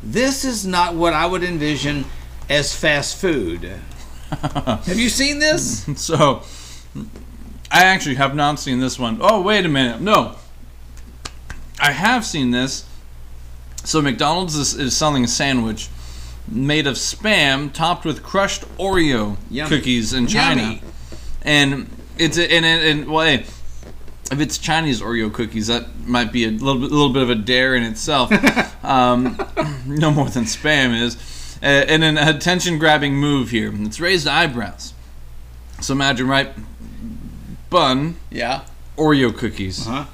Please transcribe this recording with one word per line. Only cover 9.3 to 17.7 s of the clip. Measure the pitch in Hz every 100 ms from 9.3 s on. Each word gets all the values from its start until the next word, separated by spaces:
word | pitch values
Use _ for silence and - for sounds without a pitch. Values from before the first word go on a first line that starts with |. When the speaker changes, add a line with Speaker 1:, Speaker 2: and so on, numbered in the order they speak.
| 220
Speaker 2:
wait | 185 214 180
a |
minute. | 139 127 117
No. | 180 208 117 - - - - - - - - - - - - - - -
I | 143
have | 131 196 247
seen | - 170 127
this. | 120 131 - - - - - - - - - - -
So | - 160
McDonald's | 143 113 147 170 185 151
is, | 139
is | - 135 -
selling | 156 143
a | 120
sandwich | - 143 127 110 110 - - - - - - -
made | 110 139 160 147
of | 123
Spam | - - 214 202 143 135 147